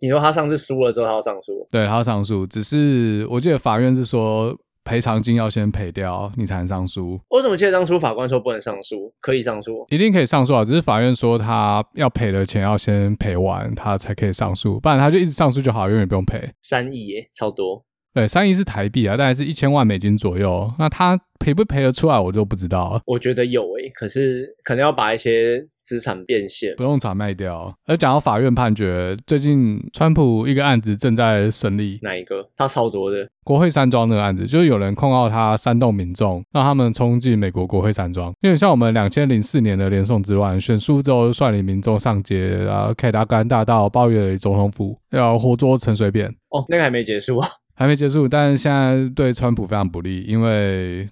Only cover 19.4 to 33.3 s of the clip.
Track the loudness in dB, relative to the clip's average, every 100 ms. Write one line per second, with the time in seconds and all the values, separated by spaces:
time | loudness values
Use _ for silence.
19.4 | -4 -2 0 2 2 2 0 0 0 -2
20.4 | 0 0 -4 -2 -2 2 2 2 _ -6
21.4 | -2 0 0 0 0 2 2 2 2 0
22.4 | -2 -2 -2 -2 -2 -4 -4 -4 -2 -2
23.4 | 0 -2 -2 -8 -10 -10 -8 -2 -2 -2
24.4 | -8 -12 -6 0 0 0 -2 -2 0 0
25.4 | 2 -2 -6 _ -10 -8 -6 -8 -2 -4
26.4 | -2 -6 -8 -4 -2 -2 -2 -4 -6 -6
27.4 | -8 -8 -12 -12 -4 0 2 2 2 2
28.4 | 2 2 2 0 0 -2 -4 -6 -2 0
29.4 | 2 2 2 -2 -8 0 2 4 4 2
30.4 | 0 0 2 2 2 0 0 2 2 2
31.4 | 0 0 -2 -2 -4 -6 -8 -8 -8 -10
32.4 | -8 -4 -4 0 -2 -2 -4 -4 -6